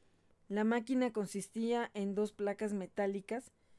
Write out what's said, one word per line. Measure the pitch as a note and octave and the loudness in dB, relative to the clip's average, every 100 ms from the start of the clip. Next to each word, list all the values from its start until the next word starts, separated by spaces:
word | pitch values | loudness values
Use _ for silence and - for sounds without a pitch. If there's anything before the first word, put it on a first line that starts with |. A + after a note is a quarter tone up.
| _ _ _ _ - | _ _ _ _ -4
La | G3+ | 2
máquina | A3 A#3+ A#3 B3+ B3 | 4 2 2 2 2
consistía | A3+ G3 G3 - A3 A3+ A#3+ A#3 | 0 -2 -4 -6 -2 0 2 0
en | G#3 G3 | -2 -2
dos | G3 G#3 | 0 -2
placas | - G3+ G3+ G#3+ | 0 -2 0 -2
metálicas | G3+ F3+ - G3+ G3 - A#3 - _ _ | -2 -2 0 0 0 -4 -6 -6 _ _